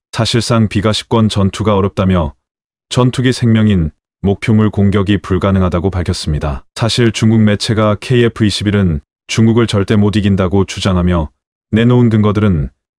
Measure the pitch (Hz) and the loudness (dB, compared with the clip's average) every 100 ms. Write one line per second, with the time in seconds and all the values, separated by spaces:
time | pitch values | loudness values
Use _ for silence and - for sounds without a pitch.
0 | _ - 113 120 - 117 107 104 107 104 | _ -4 -2 -2 0 0 0 0 0 -2
1 | - 113 107 - 98 - 104 101 98 - | -2 0 0 0 -2 -2 -2 0 -2 -2
2 | 92 92 76 - _ _ _ _ _ - | 0 0 -2 -8 _ _ _ _ _ 0
3 | 127 123 127 120 120 113 107 95 78 - | 0 0 -2 0 2 2 2 2 -2 -6
4 | _ _ 98 98 - 107 107 - 101 101 | _ _ -4 -2 0 2 2 2 0 0
5 | 95 98 - 92 101 95 90 85 95 90 | 0 -2 -2 -2 0 0 0 -2 -2 -4
6 | 85 90 - 73 76 67 - - 113 - | -4 -4 -4 -4 -4 -8 -12 -6 -4 0
7 | 117 - 110 113 107 104 - 110 107 104 | 0 2 2 2 2 0 -2 0 0 -2
8 | - 123 117 - 107 - 101 101 92 73 | -2 0 0 0 -2 0 -2 0 0 -2
9 | - _ - - 113 113 113 104 95 107 | -8 _ -8 0 2 2 0 -2 0 0
10 | 101 104 101 95 92 98 95 - 101 90 | 2 0 0 0 0 0 -2 -4 -2 0
11 | 87 87 76 - _ _ _ 107 120 123 | 0 -2 -4 -10 _ _ _ 0 2 4
12 | 120 110 104 101 104 82 65 - _ | 2 2 0 0 0 0 -4 -10 _